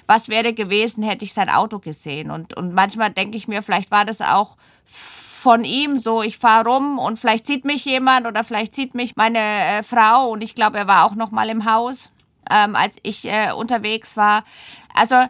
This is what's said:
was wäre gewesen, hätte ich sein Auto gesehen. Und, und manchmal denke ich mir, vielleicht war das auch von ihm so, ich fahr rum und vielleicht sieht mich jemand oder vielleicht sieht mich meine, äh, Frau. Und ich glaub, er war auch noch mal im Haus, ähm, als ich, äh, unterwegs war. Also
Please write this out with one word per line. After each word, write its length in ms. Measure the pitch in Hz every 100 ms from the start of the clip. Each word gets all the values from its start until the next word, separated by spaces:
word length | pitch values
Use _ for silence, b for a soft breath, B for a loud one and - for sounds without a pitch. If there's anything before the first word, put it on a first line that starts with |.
| -
was 220 | 220 226
wäre 240 | 220 226
gewesen, 500 | 226 196 208 226 214
hätte 220 | 214 190 202
ich 80 |
sein 160 | - 190
Auto 300 | 120 214 208
gesehen. 520 | 170 151 156 143 151
Und, 240 | 151 165 -
und 180 | 180
manchmal 360 | 180 196 208 214
denke 280 | - 196 220
ich 100 | -
mir, 140 | 208
vielleicht 300 | 214 196 196
war 140 | 208 208
das 160 | 220
auch 360 | - 190 208 _ b b b
von 800 | - - - - - 175 226 220
ihm 320 | 247 294 277
so, 240 | 226 226
ich 160 | 220 -
fahr 280 | 240 220 226
rum 340 | 262 285 269
und 200 | 143 220
vielleicht 280 | 247 220 -
sieht 180 | 285 277
mich 180 | 294
jemand 440 | 277 262 262 262 233
oder 160 | 214
vielleicht 320 | 226 226 220 -
sieht 200 | 262 240
mich 200 | 240 -
meine, 220 | 220 233
äh, 440 | 214 208 165 208
Frau. 460 | 202 240 214 240 262
Und 120 | 214
ich 140 | 220 -
glaub, 180 | 214
er 140 | 214 196
war 180 | 190 208
auch 100 | 202
noch 160 | 220
mal 180 | 220 214
im 160 | 226 220
Haus, 460 | 220 240 254 - _ _ _ -
ähm, 260 | 208 208 202
als 220 | 190 -
ich, 240 | - 208 -
äh, 260 | 208 202
unterwegs 640 | 104 226 240 208 220 - -
war. 260 | 208 208 - B B B B
Also 220 | - 226 254 254